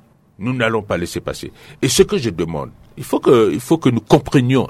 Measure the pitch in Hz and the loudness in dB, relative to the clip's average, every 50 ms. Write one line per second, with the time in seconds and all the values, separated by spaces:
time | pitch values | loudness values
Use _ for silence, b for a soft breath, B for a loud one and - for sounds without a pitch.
0 | _ _ _ _ _ _ _ - 95 123 131 127 113 113 113 110 101 104 101 87 | _ _ _ _ _ _ _ -8 -6 -6 -4 -2 -2 -2 -2 -2 -4 -4 -4 -4
1 | 87 80 - - - - 69 - - - B B B B B B - 131 - 196 | -4 -6 -6 -8 -8 -8 -8 -10 -12 -16 B B B B B B -4 2 4 2
2 | 190 - 208 185 120 113 87 82 85 80 82 73 67 - - - - - - - | 2 2 0 -2 -2 -4 -4 -4 -6 -6 -6 -8 -10 -10 -14 -20 -20 -20 -16 -16
3 | 139 - - 277 - - 139 117 110 98 76 110 - - 165 160 - 135 120 113 | -6 -4 -4 0 2 4 4 6 4 4 0 -2 -2 -2 -2 0 2 0 0 0
4 | - - - 143 - - - 139 123 123 131 127 98 | 2 2 2 2 4 2 2 2 2 2 2 0 0